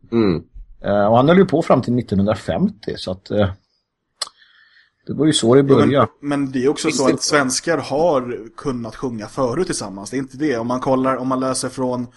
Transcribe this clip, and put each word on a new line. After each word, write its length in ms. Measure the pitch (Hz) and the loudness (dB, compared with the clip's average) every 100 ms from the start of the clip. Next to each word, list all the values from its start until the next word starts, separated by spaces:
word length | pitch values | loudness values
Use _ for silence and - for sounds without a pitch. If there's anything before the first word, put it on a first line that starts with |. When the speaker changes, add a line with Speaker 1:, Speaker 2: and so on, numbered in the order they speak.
| - | -4
Speaker 1:
Mm. 300 | 117 107 78 - - - - | 0 2 0 -4 -20 -20 -12
Speaker 2:
Eh, 220 | - 101 101 | -2 2 4
och 100 | 117 | 4
han 120 | 139 | 6
höll 100 | 180 | 6
ju 60 | 190 | 6
på 160 | 160 | 2
fram 200 | 165 147 | 2 2
till 100 | 120 | 2
nittonhundrafemtio, 1040 | 123 110 95 101 104 - 82 196 - - - | -2 0 0 0 0 -2 -2 -2 -4 -10 -10
så 140 | - | -8
att, 200 | 92 - | -10 -4
eh, 180 | 101 98 95 _ _ _ _ _ - - _ _ _ _ _ _ _ - | 0 0 -2 _ _ _ _ _ -14 -14 _ _ _ _ _ _ _ -10
det 60 | |
var 120 | 110 151 | -2 0
ju 60 | |
så 220 | 147 113 | 2 6
det 60 | 131 | 6
Speaker 3:
Jo, 60 | 139 | 6
men, 100 | 131 - | 6 4
Speaker 2:
började. 200 | 139 113 _ | 4 0 _
Speaker 3:
men 320 | 143 143 139 | -6 -4 -2
det 120 | 131 | 0
är 40 | 127 | 0
också 200 | 151 160 | 0 -2
Speaker 1:
Visst 100 | 131 | 0
Speaker 3:
så 60 | |
Speaker 1:
inte. 100 | 131 | 0
Speaker 3:
att 80 | 127 | 0
svenskar 560 | - 147 131 127 - 156 | 0 0 0 -4 -2 -4
har 600 | 127 139 175 143 123 110 113 - | -2 0 2 0 -2 -10 -12 -10
kunnat 400 | 147 123 113 - | -8 -6 -8 -8
sjunga 300 | 135 113 104 | -8 -8 -10
förut 400 | - 127 127 185 | -4 -2 -2 -4
tillsammans. 440 | 156 107 98 98 | -4 -8 -12 -8
Det 60 | 131 | -8
är 20 | |
inte 180 | 131 127 | -8 -6
det. 200 | 151 120 | -4 -2
Om 80 | 117 | -2
man 140 | 127 | -4
kollar, 360 | 139 131 131 127 | 0 0 0 -2
om 120 | 127 | -2
man 120 | 131 | -2
läser 280 | 131 127 131 | -2 -4 -6
från, 380 | 127 127 123 120 | -4 -4 -4 -8